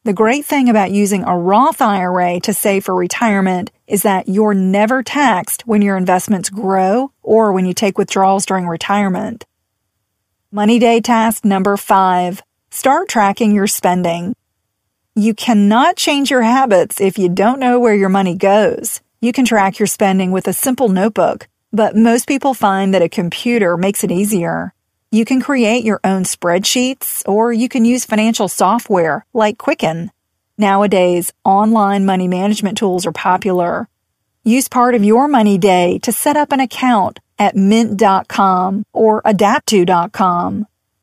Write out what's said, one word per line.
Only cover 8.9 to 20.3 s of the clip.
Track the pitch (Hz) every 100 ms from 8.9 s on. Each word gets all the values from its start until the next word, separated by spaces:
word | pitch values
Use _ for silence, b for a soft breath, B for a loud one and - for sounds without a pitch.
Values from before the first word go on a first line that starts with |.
| 202 196 180 - - - _ _ _ _ _ _ _ _ _ _
Money | 208 208 240
Day | 233 233
task | 226 233 226 220 208
number | 196 196 202
five, | - 196 185 180 180 196 _ _ _
start | - 262 302 381
tracking | 233 196 202 220
your | 208 202
spending. | - 185 180 175 170 175 - _ _ _ _ _ _ _ 220
You | 214
cannot | 214 - 214 202 226 320 370
change | - 285 277
your | 262
habits | 226 262 262 185 - -
if | 196 202
you | 180
don't | 185 208 269
know | 247 247
where | 240 208
your | 190
money | 196 190 180
goes. | 196 208 190 - - - _ -
You | 233
can | 247 240
track | 220 190 190
your | 202
spending | - 196 190 185